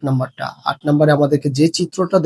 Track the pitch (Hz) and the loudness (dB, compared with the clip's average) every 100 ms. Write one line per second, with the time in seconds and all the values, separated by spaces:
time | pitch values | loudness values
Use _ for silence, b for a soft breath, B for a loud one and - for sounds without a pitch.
0 | 139 131 127 - 131 - 143 143 151 147 | -2 -2 -4 -8 -12 -8 -8 -6 0 2
1 | 151 143 143 143 147 131 160 - 175 - | 4 2 2 0 0 0 0 0 -4 -4
2 | 175 190 | -2 2